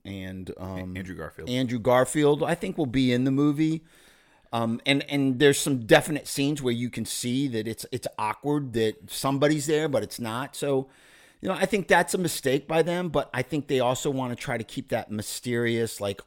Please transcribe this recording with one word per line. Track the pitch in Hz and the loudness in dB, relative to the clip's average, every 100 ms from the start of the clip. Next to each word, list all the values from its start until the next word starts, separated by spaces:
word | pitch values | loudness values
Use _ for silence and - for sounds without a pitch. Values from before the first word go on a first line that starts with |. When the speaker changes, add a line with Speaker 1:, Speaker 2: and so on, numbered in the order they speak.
| 95 | -12
Speaker 1:
and, | 98 95 95 90 - | -10 -10 -10 -10 -10
um, | 92 92 92 92 | -8 -8 -8 -8
Speaker 2:
Andrew | 90 82 | -10 -10
Garfield. | 76 - 80 | -12 -10 -4
Speaker 1:
Andrew | 127 127 120 | -2 -2 0
Garfield, | 117 123 127 156 147 147 | 4 4 4 4 4 4
I | 147 | 0
think | 170 185 180 | -2 -2 -2
will | 139 | 0
be | 131 127 | 2 4
in | 123 | 4
the | 135 | 2
movie. | 135 147 147 156 160 - - - _ _ _ _ | 4 2 2 0 0 -6 -20 -20 _ _ _ _
Um, | 117 117 117 - | -2 -2 -2 0
and, | 139 - | 0 0
and | 143 135 123 | 0 0 6
there's | 147 139 | 6 6
some | 151 131 110 | 2 -2 6
definite | 156 - 147 - | 4 6 -4 -4
scenes | - 139 147 | -2 -2 0
where | 131 | 0
you | 117 123 | -2 -2
can | 127 113 | -6 -6
see | - 123 127 143 | -6 -2 -2 -2
that | 113 107 | -2 -4
it's, | 110 - | -8 -8
it's | 123 - - | -8 -8 -6
awkward | 107 110 143 147 135 | -6 -4 -2 -2 0
that | 113 110 - 104 | 0 0 0 -8
somebody's | - 135 139 147 156 139 | -4 -2 2 4 2 2
there, | 151 156 | 0 2
but | 127 | 0
it's | 104 - | -2 -6
not. | 117 117 139 - | -6 -6 -6 -6
So, | 143 135 135 - - - - _ | -2 0 -2 -10 -20 -20 -20 _
you | - | -6
know, | 170 | 0
I | 190 | 2
think | 208 170 | 2 4
that's | 180 175 | 4 4
a | 190 | 0
mistake | 170 - 135 135 - | -2 -2 0 0 2
by | 160 | 2
them, | 165 175 180 | 2 0 -2
but | 147 - | -2 -2
I | 123 | -4
think | 127 156 139 | -4 -4 0
they | 135 | 2
also | 123 127 151 | 2 0 -2
wanna | 131 127 120 | -2 -4 -6
try | - 120 | -6 -6
to | 110 | -6
keep | - - | -10 -4
that | 110 - | -4 -4
mysterious, | 107 - - 123 120 117 117 113 - | -8 -6 -8 -4 0 0 0 -2 -2
like, | 101 98 | -6 -6